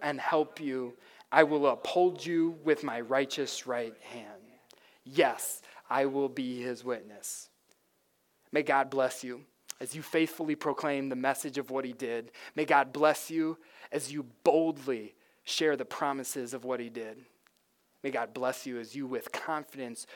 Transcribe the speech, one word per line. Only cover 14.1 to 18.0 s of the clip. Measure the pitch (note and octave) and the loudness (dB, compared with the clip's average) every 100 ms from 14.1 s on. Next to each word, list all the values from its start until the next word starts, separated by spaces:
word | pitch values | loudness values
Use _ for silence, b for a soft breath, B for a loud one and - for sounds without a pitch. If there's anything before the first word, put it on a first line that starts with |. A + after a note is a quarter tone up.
you | D3 A#2+ - | -8 -10 0
boldly | E3+ D#3 D#3+ C#3+ C3 A#2+ G#2 - b b | 6 6 6 0 -2 -2 -4 -16 b b
share | - - D#3+ C#3 | -6 2 2 2
the | |
promises | - - D3 C3+ B2 C3+ A#2+ | -2 -2 -2 -2 -4 -6 -6
of | B2+ | -6
what | B2 B2 | -4 -4
he | A#2 | -6
did. | A2+ A2 A2+ B2+ _ _ _ _ _ _ _ | -8 -10 -12 -20 _ _ _ _ _ _ _